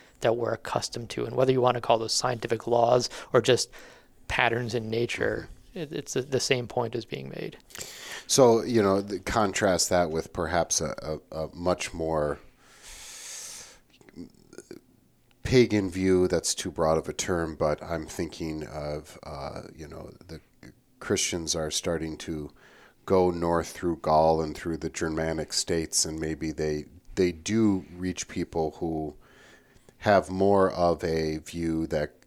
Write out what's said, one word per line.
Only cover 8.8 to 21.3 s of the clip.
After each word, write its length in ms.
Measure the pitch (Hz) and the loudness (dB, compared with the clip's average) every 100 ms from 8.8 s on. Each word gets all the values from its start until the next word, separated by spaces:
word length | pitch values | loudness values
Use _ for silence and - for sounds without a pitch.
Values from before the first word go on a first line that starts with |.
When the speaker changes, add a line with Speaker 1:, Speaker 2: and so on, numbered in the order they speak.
Speaker 2:
know, 200 | 98 98 | 4 2
the, 160 | 101 95 | 0 -6
contrast 720 | - 117 101 - 101 87 - | -2 0 0 2 2 2 2
that 200 | 90 85 | 2 2
with 220 | 80 - | 0 -4
perhaps 480 | - 80 87 78 - | -6 0 0 0 -2
a, 400 | 76 - 76 78 - | -2 -6 -8 -10 -10
a, 60 | 78 | -8
a 100 | 78 | -8
much 380 | 90 90 90 - | -4 -2 -2 -4
more 460 | 85 80 80 73 71 - _ _ - - - - - - - - - - - _ _ - - 85 _ 50 - - - _ _ _ _ _ _ | -4 -2 0 0 -4 -10 _ _ -20 -20 -18 -18 -16 -16 -14 -14 -16 -20 -20 _ _ -20 -18 -18 _ _ -20 -18 -20 _ _ _ _ _ _
pagan 460 | - 131 113 104 95 | 4 6 6 4 0
view, 380 | 90 95 92 90 | 0 4 4 4
that's 280 | 87 - | 0 -2
too 160 | - 95 | -4 -6
broad 260 | - 78 80 | 0 2 2
of 100 | 78 | 0
a 40 | |
term, 420 | - - 87 82 | -8 -2 -2 -2
but 260 | 78 78 76 | -2 -2 -2
I'm 240 | - 82 78 | -4 -8 -6
thinking 600 | - 82 - 80 78 73 | -6 -8 -6 -8 -8 -10
of, 500 | 76 73 76 78 - | -8 -8 -8 -10 -18
uh, 380 | - 143 139 - - - | -14 -12 -10 -12 -16 -16
you 100 | 78 | -16
know, 240 | - - - - | -14 -16 -18 -18
the 140 | 80 _ _ 64 _ _ _ | -18 _ _ -20 _ _ _
Christians 560 | - 101 - | -2 0 0